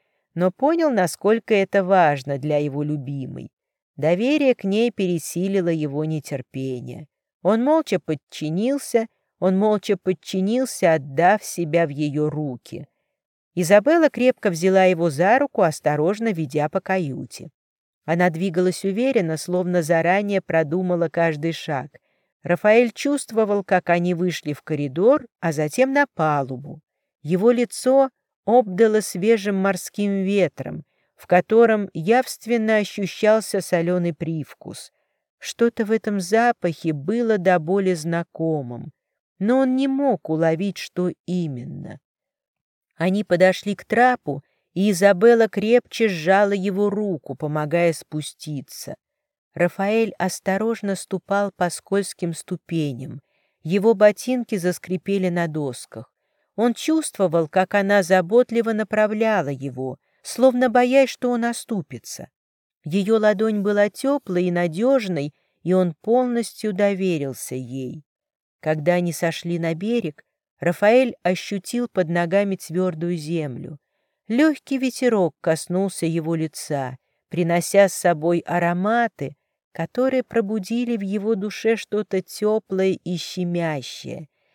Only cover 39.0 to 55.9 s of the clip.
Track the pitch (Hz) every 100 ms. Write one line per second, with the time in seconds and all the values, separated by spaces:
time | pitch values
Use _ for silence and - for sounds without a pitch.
39 | _ _ _ _ 202 254 262 254 277 269
40 | 277 208 - 156 165 160 202 180 - -
41 | 180 - - 180 165 127 131 139 - -
42 | _ _ _ _ _ _ _ _ _ _
43 | 170 196 214 175 185 180 - 202 - 220
44 | 247 247 - 143 - _ _ - 202 180
45 | 202 185 226 233 220 - 208 240 - -
46 | 226 175 156 190 202 202 185 185 208 196
47 | 208 160 - 135 151 151 151 170 170 156
48 | - 151 147 - - 147 135 - - -
49 | _ _ _ _ _ - 175 - 196 220
50 | 226 - 190 - - 190 220 226 202 190
51 | - 185 - 202 202 - 175 - - 196
52 | 196 - 170 165 - 175 - 165 147 120
53 | 131 139 _ _ _ _ 156 196 208 214
54 | 208 202 - 254 233 202 175 175 - 185
55 | - 196 185 175 170 156 143 123 -